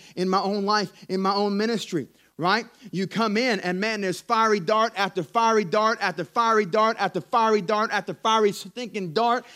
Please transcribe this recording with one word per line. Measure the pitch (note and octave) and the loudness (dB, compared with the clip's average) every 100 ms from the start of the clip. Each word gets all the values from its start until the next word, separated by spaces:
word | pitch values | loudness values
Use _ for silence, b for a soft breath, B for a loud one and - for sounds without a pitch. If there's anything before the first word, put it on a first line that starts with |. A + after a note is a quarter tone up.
| B - | B -6
in | F#3 | -2
my | F#3+ | 0
own | F#3+ G#3 G3 | 0 -2 0
life, | G#3+ F#3+ B E3+ | 0 -2 B -6
in | F#3+ | -2
my | F#3+ | 0
own | G3+ G#3 G3+ | 0 0 0
ministry, | A3 A3+ - E3+ A2+ b b - | -2 -2 -4 -6 -6 b b -4
right? | F3 G#3+ A#3 B A3 | 0 0 -2 B -10
You | F3 F#3+ | -6 -4
come | G#3 A3+ G#3 | -2 0 0
in | B3+ G3+ | 0 -2
and, | F3+ F#3 | -2 -4
man, | G#3+ G#3+ | -4 -4
there's | F#3+ F3+ | -4 -6
fiery | - A3+ A3 G#3 | -2 2 2 2
dart | D#3+ G#3+ A3+ F#3 | 2 0 0 0
after | F#3+ F#3 | -2 -2
fiery | D#3 A#3 A3+ A3 | -2 2 4 2
dart | F3+ G#3+ A3 A3+ | 2 2 2 0
after | G3 E3+ E3 | -2 -4 -4
fiery | A#3 A3+ G#3+ G3 | 0 2 2 2
dart | G#3+ A3 A3 | 2 2 2
after | F#3+ F3+ | -2 -4
fiery | - A#3 A3 G#3+ | -2 2 4 2
dart | F3+ G#3+ A3 | 2 0 0
after | G#3 F#3 | -2 -4
fiery | D#3+ A3 A3 G#3 | -4 2 4 4
stinking | - F#3+ A#3 A#3+ G#3 F3+ | 0 -8 -12 -8 -8 -4
dart. | D#3 A#3 B3 - | 0 2 0 -4